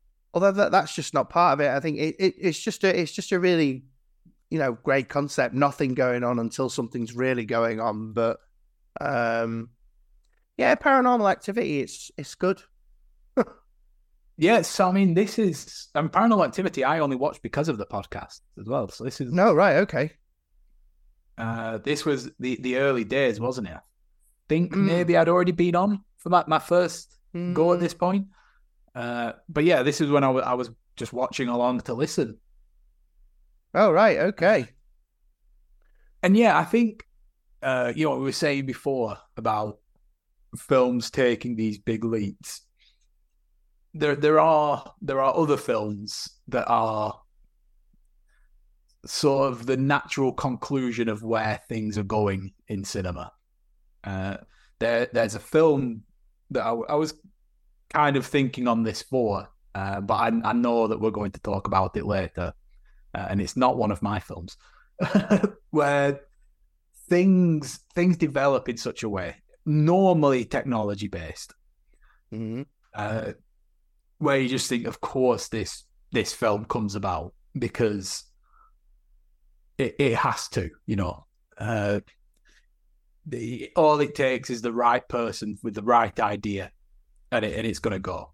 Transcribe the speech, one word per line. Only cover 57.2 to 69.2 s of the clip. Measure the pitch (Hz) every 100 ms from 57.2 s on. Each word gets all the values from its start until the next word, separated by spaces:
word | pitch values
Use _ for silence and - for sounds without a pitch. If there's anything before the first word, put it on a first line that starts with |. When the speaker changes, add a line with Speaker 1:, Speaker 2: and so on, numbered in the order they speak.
| _ _ _ _ _ _ -
Speaker 2:
kind | 151 147 139
of | 127
thinking | 147 131 127 120
on | 113
this | 113 104
for, | - 131 113 95 - _ _
uh, | 98 98 98
but | 101 107
I, | 117 113
I | 110
know | 120 120 117 110
that | 110
we're | 110
going | 107 95
to | -
talk | - 98 98
about | 95 95 -
it | 104
later, | 95 90 - 87 - _ - _ - _ -
uh, | 98
and | 98
it's | 117 123
not | 127 -
one | 107
of | 101
my | 104 101
films, | - 85 85 - _ _ _ -
<laughs> | 180 202 - 202 202 - _
where | 151 143 143 143 139 - _ _ _ _ _ _ _ -
things, | 175 190 185 175 156 135 - _ 175
things | 175 170
develop | 156 135 139 131 -
in | 117
such | 123 -
a | 117
way | 98